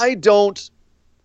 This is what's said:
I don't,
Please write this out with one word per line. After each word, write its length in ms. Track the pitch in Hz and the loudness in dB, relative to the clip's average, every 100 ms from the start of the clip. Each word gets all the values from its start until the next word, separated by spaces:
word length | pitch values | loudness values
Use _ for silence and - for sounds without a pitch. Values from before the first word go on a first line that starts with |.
I 140 | 240 | -6
don't, 540 | 208 196 208 202 - - _ _ _ _ _ | -2 2 2 2 -4 -18 _ _ _ _ _